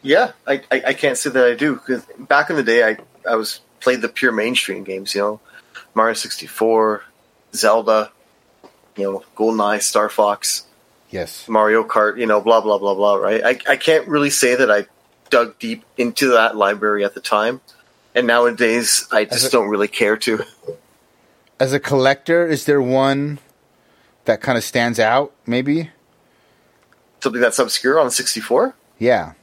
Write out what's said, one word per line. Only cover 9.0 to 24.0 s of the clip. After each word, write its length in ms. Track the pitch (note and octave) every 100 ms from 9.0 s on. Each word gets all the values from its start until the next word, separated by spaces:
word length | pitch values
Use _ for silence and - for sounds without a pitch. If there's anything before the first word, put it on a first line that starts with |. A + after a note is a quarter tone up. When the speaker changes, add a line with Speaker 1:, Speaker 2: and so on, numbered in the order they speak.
Speaker 1:
know, 200 | G2 G2 - -
GoldenEye, 460 | A2 A2+ G#2 G#2
Star 280 | - A2 G#2+
Fox, 560 | - G#2 G#2 - - - _ _ _ _
Speaker 2:
Yes. 380 | F#2 E2+ - -
Speaker 1:
Mario 360 | A2 G#2+ A2
Kart, 340 | A2 A2 G#2+ G#2
you 80 | A#2
know, 160 | G#2+
blah, 200 | G#2 A2+
blah, 160 | G#2+ G2+
blah, 160 | G2+ F#2+
blah, 200 | G#2 G2+
right? 280 | G2+ A2
I, 160 | A#2+ B2+ -
I 40 | C#3
can't 300 | - D#3+ -
really 220 | D3 C#3+
say 260 | C#3 B2 B2
that 140 | B2+
I 160 | G#2 G2+ _ _ _ _
dug 280 | B2+ A#2 -
deep 240 | A#2 A2+ _ -
into 320 | A#2+ A2+ C#3
that 240 | A#2 A2+ G#2+
library 460 | G2+ G#2 G#2+ G#2 G2+
at 80 |
the 80 | -
time, 400 | - G#2+ A2 B2+ _ _ _ _ _
and 140 | A#2+ B2
nowadays, 800 | A#2+ A#2+ A2+ A#2 A#2 A2+ - -
I 100 | A2
Speaker 2:
As 60 | G#2+
Speaker 1:
just 180 | A#2 B2+
Speaker 2:
a 20 |
Speaker 1:
don't 180 | B2 G#2
really 180 | G#2 G#2
care 300 | - G#2 A2
to. 260 | - A2 - _ - - _ _ _ _ _ _ _ _
Speaker 2:
As 120 | C3
a 60 | C#3
collector, 680 | - C#3 C3 C#3 - E3+ F3
is 200 | D3 -
there 160 | C#3+
one 580 | B2+ C3 C3+ C#3 C#3+ D3 _ _ _ _ _ _